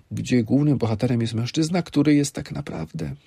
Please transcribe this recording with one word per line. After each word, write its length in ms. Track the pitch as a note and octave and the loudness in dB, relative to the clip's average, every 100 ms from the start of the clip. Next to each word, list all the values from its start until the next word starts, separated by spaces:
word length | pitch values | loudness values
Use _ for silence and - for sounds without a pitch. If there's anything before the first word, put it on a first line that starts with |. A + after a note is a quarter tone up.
| - | -10
gdzie 340 | G#2+ G#2+ B2 | -6 0 0
głównym 340 | A2+ C3 D3+ A#2 | 2 2 4 2
bohaterem 420 | A2+ G#2+ B2+ A#2+ | 0 0 0 0
jest 140 | A#2 | 0
mężczyzna, 480 | A2+ A#2+ D#3 D#3+ F3 | -2 -2 -2 0 0
który 320 | - D3 D3 | 0 2 4
jest 200 | D3 C#3+ | 4 2
tak 180 | - - | -4 -8
naprawdę, 640 | C#3+ C#3+ - D#3+ D#2+ D2+ C#2 | -8 -8 -8 -8 -8 -8 -10